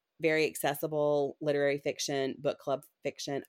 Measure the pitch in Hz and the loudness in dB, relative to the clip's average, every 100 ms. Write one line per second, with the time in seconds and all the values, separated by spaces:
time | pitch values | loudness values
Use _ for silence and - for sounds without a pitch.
0 | _ _ 160 156 156 - 147 143 160 151 | _ _ 0 2 2 0 -2 -2 -2 0
1 | 147 147 139 - 151 143 143 143 147 - | 2 4 2 -2 -2 2 2 0 -2 -4
2 | - 139 135 - 143 - - 131 - _ | -2 -2 -2 -2 -4 -4 -4 -4 -4 _
3 | 143 - - 139 | -8 -8 -6 -6